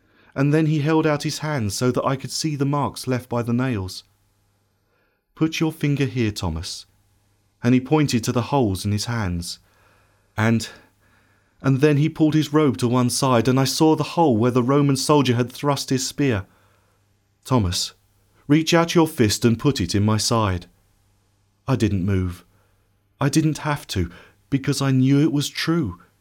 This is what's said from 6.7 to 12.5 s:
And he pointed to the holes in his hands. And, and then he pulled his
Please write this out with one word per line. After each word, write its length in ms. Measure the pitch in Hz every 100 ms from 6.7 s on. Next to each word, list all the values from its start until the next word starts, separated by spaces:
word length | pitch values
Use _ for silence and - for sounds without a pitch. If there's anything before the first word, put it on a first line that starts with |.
| - - _ _ _ _ _ _ _
And 100 | 120 127
he 40 |
pointed 440 | 127 156 139 117
to 80 | 104
the 180 | 120 113
holes 320 | 143 113 92 104
in 60 |
his 140 | 101 -
hands. 540 | 117 95 87 85 - _ _ _ _ _ _ _ -
And, 300 | 110 113 - - _ _ _ _ _ _ _ _
and 200 | 135 131
then 160 | 151 139
he 120 | 160
pulled 240 | - 156
his 200 | 156 147